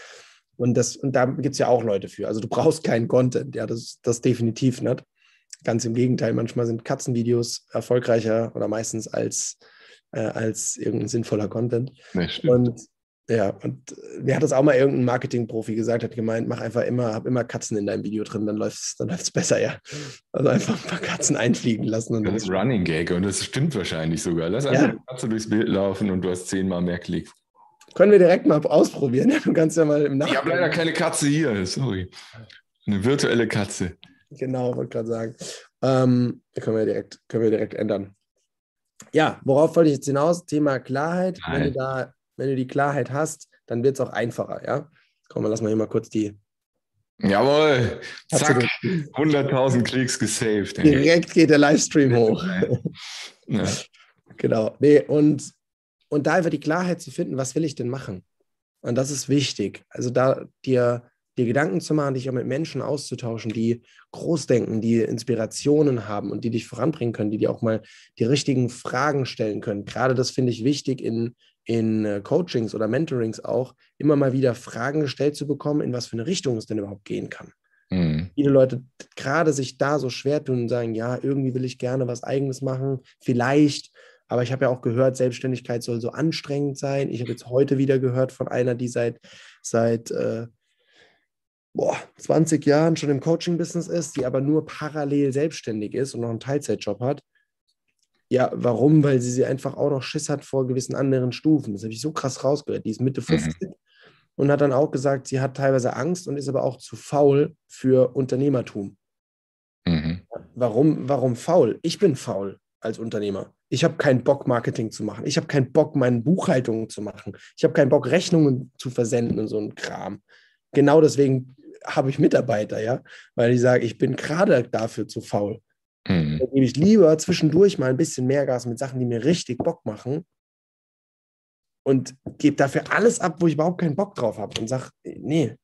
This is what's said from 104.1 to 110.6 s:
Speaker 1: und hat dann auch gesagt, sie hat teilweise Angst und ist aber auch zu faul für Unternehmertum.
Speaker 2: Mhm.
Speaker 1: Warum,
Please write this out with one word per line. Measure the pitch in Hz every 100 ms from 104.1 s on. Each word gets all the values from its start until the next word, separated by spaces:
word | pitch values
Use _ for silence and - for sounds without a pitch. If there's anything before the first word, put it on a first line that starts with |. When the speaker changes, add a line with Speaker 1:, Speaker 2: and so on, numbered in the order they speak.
| _ _ -
Speaker 1:
und | 139
hat | 143
dann | 143
auch | 127 151
gesagt, | 139 139 135 -
sie | 131
hat | 131 131
teilweise | 139 135 120 113
Angst | 143 175 -
und | 143
ist | 135
aber | 131
auch | 131 123
zu | - 113
faul | - 143 147 139 147 - _
für | - 131 127 127 -
Unternehmertum. | 127 127 143 131 98 107 98 - _ _ _ _ _ _ _ _ 90
Speaker 2:
Mhm. | 80 80 87 - - -
Speaker 1:
Warum, | 120